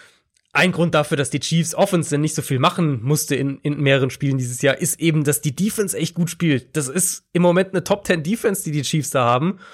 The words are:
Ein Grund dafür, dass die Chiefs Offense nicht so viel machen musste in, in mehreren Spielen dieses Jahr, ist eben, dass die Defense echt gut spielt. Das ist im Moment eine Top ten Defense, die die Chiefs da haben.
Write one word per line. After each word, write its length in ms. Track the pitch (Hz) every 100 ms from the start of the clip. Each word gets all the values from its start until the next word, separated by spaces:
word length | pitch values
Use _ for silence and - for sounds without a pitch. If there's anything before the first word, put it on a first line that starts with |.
| - _ _ _ _
Ein 200 | 143 180
Grund 220 | 156 170
dafür, 220 | 156 143 143
dass 140 | 135
die 100 | 139
Chiefs 340 | - 165 165
Offense 440 | - 196 175 - 143
nicht 160 | 151
so 80 | -
viel 160 | - 131
machen 420 | 165 185 156 123
musste 340 | 127 151 - 127
in, 220 | 139 135
in 200 | 147 147
mehreren 300 | 139 139 131
Spielen 260 | - 139 135
dieses 240 | 123 123
Jahr, 160 | 139 -
ist 200 | - -
eben, 220 | 160 156
dass 160 | 147 139
die 140 | 151
Defense 420 | 127 214 - 196 -
echt 180 | 175
gut 140 | 170 170
spielt. 480 | - 170 131 - 156
Das 120 | 135
ist 360 | 170 - - _
im 100 | 170
Moment 280 | 175 175 190
eine 140 | 175
Top 200 | - 202
ten 180 | - 175
Defense, 400 | 151 233 226 190
die 80 | 160
die 100 | 147
Chiefs 280 | 127 160 -
da 140 | 135
haben. 340 | 120 123 170 196 -